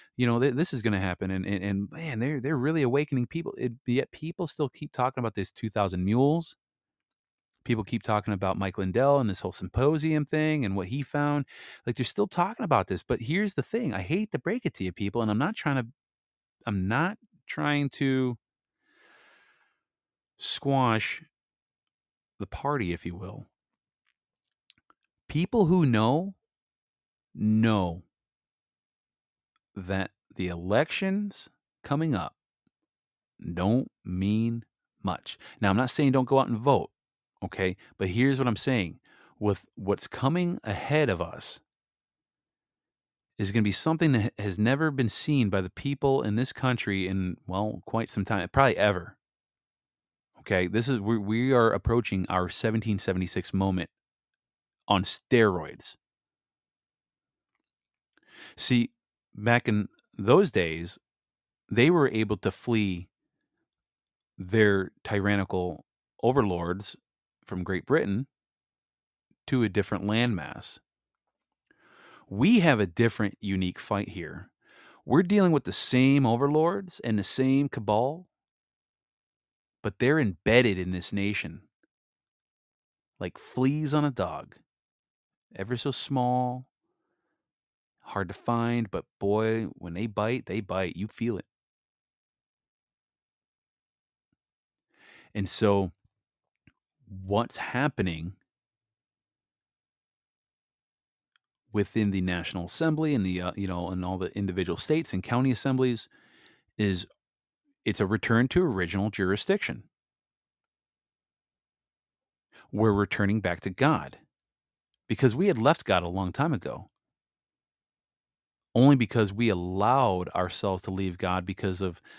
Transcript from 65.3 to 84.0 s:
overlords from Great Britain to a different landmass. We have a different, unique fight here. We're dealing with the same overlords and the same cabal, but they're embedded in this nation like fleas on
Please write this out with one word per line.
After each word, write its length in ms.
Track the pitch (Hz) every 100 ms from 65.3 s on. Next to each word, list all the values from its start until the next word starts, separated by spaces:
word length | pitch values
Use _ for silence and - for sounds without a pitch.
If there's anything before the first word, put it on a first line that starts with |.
| 101 95 95 90 80 - _ _ -
overlords 720 | 117 135 107 87 85 95 101 - _ _ _ _ -
from 180 | 92
Great 220 | 87 92 -
Britain 400 | 143 - 98 139 _ _ _ _ _ _ _ _ _ _ _ -
to 160 | 127
a 80 | 110
different 360 | 101 - 98 101
landmass. 720 | 110 120 95 67 - - - _ _ _ _ _ _ _ _ _ _ _ _ - - -
We 340 | 98 165 233
have 180 | 170 120
a 80 | 95
different, 500 | 85 117 - 104 -
unique 360 | 104 95 90 -
fight 320 | - 101 -
here. 400 | 95 80 - - _ _ - - - -
We're 160 | 135
dealing 300 | 180 208 185
with 140 | 151 -
the 60 |
same 540 | - - 123 131 139 127
overlords 720 | 120 143 151 165 202 185 -
and 180 | 123 107
the 40 |
same 460 | 95 - 131 135 143
cabal, 580 | - 104 107 127 165 185 _ _ _ _ _ _ _ _ _ _ _ _ _ _ _
but 140 | 107 -
they're 220 | 131 156
embedded 580 | 113 90 - 117 120 95
in 140 | 90
this 200 | 90 -
nation 520 | 101 101 104 82 82 _ _ _ _ _ _ _ _ _ _ _ _ _ _ _ -
like 180 | 95 -
fleas 560 | - 127 131 151 151
on 120 | 151